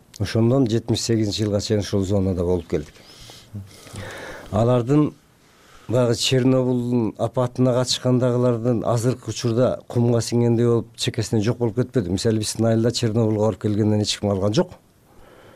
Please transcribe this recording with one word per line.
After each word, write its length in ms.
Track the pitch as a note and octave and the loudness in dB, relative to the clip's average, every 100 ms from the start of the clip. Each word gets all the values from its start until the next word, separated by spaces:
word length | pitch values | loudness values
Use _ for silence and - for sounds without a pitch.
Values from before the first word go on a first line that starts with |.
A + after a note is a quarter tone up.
| - - | -20 -8
Ошондон 480 | G#2 A2+ A2+ C3+ B2 | -4 0 2 2 2
жетимиш 360 | A2+ A2 G#2+ | 0 -2 -2
сегизинчи 420 | - A2+ G#2+ G2 | 0 0 0 -2
жылга 160 | G#2+ G2+ | -2 -2
чейин 240 | - G#2+ | 0 -2
ушул 180 | F#2 G2+ | 0 -2
зонада 400 | F#2 G2+ F#2+ F2+ | 0 0 0 0
болуп 220 | F2 F2+ E2 | 0 -2 -2
келдик. 280 | E2 D2 - - - - - - G#2 - - - - - - - - - | -6 -6 -14 -20 -20 -20 -20 -18 -16 -16 -20 -18 -14 -14 -14 -16 -16 -6
Алардын 600 | G2 A#2 B2 A#2 D3 D3+ - _ _ _ _ - - - | 0 2 2 2 2 2 -2 _ _ _ _ -20 -18 -2
баягы 300 | A#2 B2 A#2 | 0 2 0
Чернобылдын 960 | - C3 B2+ C3 B2+ B2 A#2+ B2 A2 - | 0 2 4 4 2 0 0 0 -2 -2
апатына 560 | A2 - B2 - B2+ B2 | -4 -2 -2 0 2 2
катышкандагылардын 1040 | B2 - C3 B2+ B2+ A#2+ B2 A#2 A#2 A#2 | 0 -2 0 2 2 2 0 0 0 0
азыркы 460 | - A#2 A#2+ A#2 - | 0 0 0 -2 -6
учурда 480 | - A#2+ A2+ A#2+ - - | -4 -2 2 2 0 -4
кумга 320 | B2 A#2+ A#2 | 0 2 2
сиңгендей 420 | - A#2 A#2+ A2+ A#2+ | 0 0 2 2 2
болуп, 220 | A#2 A2+ - | 2 -2 -6
чекесинен 480 | - A#2 G#2+ A2+ | -6 -4 -2 0
жок 140 | G#2 A#2+ | 0 0
болуп 180 | A#2 A2 | -2 -2
кетпеди. 340 | B2+ C3 F2 | -2 -2 -2
Мисалы, 300 | F#2+ A#2 A2 | -2 0 0
биздин 260 | G#2+ - A2+ | -2 -2 2
айылда 240 | A2+ A#2 | 2 0
Чернобылга 540 | A#2+ A#2 G#2+ A2 G#2+ | 0 -2 0 0 2
барып 180 | G#2+ G2 | 0 0
келгенден 380 | G#2+ G2+ G#2+ G#2 | -2 0 2 2
эч 180 | G#2 - | 0 -2
ким 120 | G2+ | -2
калган 240 | G2 G#2 | 0 0
жок. 180 | A#2+ F3+ - _ _ _ - - - - | 0 -2 -6 _ _ _ -20 -20 -20 -20